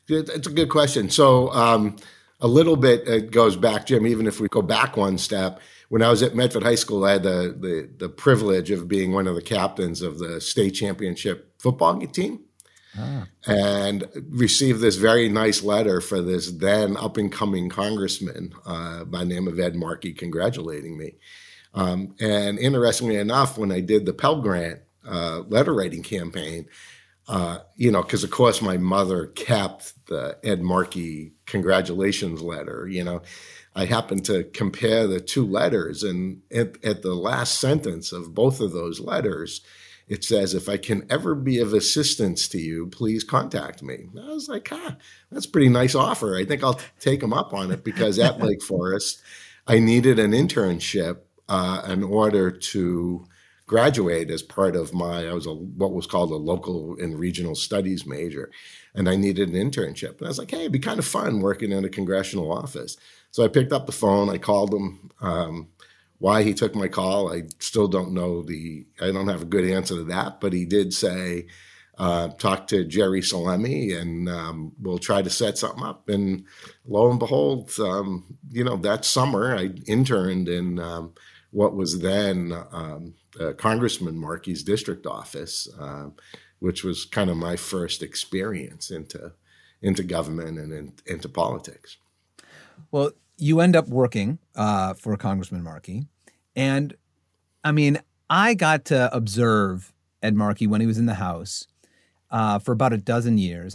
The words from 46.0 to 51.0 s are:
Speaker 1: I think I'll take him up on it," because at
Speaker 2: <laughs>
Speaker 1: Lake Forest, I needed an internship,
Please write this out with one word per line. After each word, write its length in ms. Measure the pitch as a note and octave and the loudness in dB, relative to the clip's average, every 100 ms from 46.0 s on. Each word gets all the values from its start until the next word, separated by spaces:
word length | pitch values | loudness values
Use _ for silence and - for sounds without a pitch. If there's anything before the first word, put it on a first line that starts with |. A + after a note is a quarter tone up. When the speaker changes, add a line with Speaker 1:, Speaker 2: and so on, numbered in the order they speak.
| - - G#2+ F#2 | 2 2 0 0
Speaker 1:
I 80 | |
think 200 | G2 C#3+ | 0 0
I'll 160 | C3+ A#2+ - _ | 0 0 -4 _
take 240 | D3 C#3 | 0 2
him 100 | A#2+ | 2
up 220 | A2+ - | 0 -2
on 160 | G2 F#2+ | -4 -4
it," 140 | F#2 | -4
because 340 | - F#2+ A2 F#2+ | -4 0 0 4
at 220 | G2 G#2 | 4 4
Speaker 2:
<laughs> 40 | |
Speaker 1:
Lake 160 | A2 G2 | 0 0
Forest, 600 | - F#2 F#2 G2 - - - - - - - | -2 -2 0 -2 -4 -8 -14 -20 -20 -14 4
I 100 | A#2 | 6
needed 400 | A2+ A#2 B2+ A2+ | 8 6 6 6
an 140 | G#2 | 6
internship, 840 | A#2 E3 - F#2+ E2+ - G2+ | 4 4 2 0 0 -2 -2